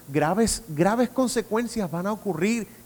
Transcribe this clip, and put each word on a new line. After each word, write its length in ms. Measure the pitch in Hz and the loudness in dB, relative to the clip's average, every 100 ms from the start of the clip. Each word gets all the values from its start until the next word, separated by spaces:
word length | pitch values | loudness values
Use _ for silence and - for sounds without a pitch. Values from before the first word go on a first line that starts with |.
| - | -4
graves, 540 | 143 151 190 220 - - | 0 2 4 2 0 -4
graves 420 | 151 196 233 240 | 2 2 2 0
consecuencias 800 | - 254 233 - 220 233 226 175 | 0 0 0 -2 -2 -2 -4 -4
van 160 | 165 196 | -2 -4
a 60 | |
ocurrir. 540 | 214 208 156 202 233 202 - | -4 -4 0 0 0 -4 -12